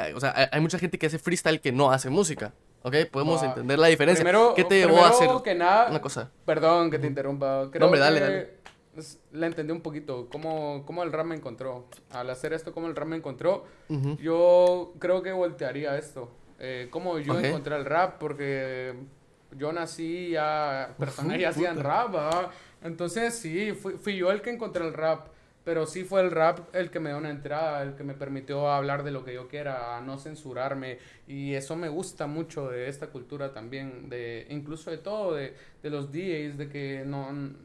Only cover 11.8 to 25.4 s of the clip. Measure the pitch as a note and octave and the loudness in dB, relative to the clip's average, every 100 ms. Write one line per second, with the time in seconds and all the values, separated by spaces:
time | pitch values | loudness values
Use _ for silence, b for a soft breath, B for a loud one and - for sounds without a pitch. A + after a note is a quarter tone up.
11.8 | B2 - _ B2+ B2+ B2+ D#3 D#3 E3 E3+ | -14 -20 _ -10 -8 -6 -6 -6 -8 -8
12.8 | E3 D3+ D#3 E3 D3+ B2 E3 G3 B B | -8 -6 -6 -6 -8 -4 -2 -2 B B
13.8 | B D3+ C#3 D3 D3 E3 F3 F3+ F3+ F3+ | B -4 -2 -4 -2 4 6 8 6 4
14.8 | E3+ - F3+ F#3 F3+ F#3 F3 D3 C#3 C3+ | -4 -4 0 0 0 -2 -2 -2 -6 -4
15.8 | D3 C#3 C#3+ C3+ A#2+ - - _ C3 B2+ | -4 -4 -6 -14 -14 -18 -20 _ -10 -10
16.8 | B2 E3 F3+ E3 C#3 C3 C3+ D#3 C#3+ D3 | -8 -8 -4 -4 -2 -2 0 -2 -4 -6
17.8 | C#3 D#3+ F#3 - D3+ C#3+ C#3+ C3+ C3 B2+ | -2 0 0 -4 -10 -6 -6 -4 -6 -8
18.8 | B2+ B2 C3+ - _ _ _ C3+ D3 E3+ | -10 -12 -16 -20 _ _ _ -10 -6 -6
19.8 | D#3+ D#3+ E3 F3 F3 D#3+ D3+ D3+ D3+ C3+ | -8 -8 -8 -6 -4 -2 0 0 -2 -4
20.8 | C3 - C#3 C3+ D3 F3 E3+ D3+ F3 D#3+ | -6 -8 -8 -6 -4 0 0 0 -2 -2
21.8 | C#3 F3+ A#3+ F#3 D3+ E3+ F3+ B B B | 0 0 0 -2 0 -2 -2 B B B
22.8 | E3+ E3 F3 E3+ A#3 A#3 D#3+ E3 G#3+ G3 | -14 -8 -6 -2 -4 -4 -6 -4 -4 -6
23.8 | G3 F#3+ G#3+ F#3 F3+ G3+ A3 A#3 A3 F3+ | -8 -8 -6 0 0 0 -4 -8 -6 -6
24.8 | E3 D3+ D#3+ D#3 - b | -6 -2 -2 -2 -6 b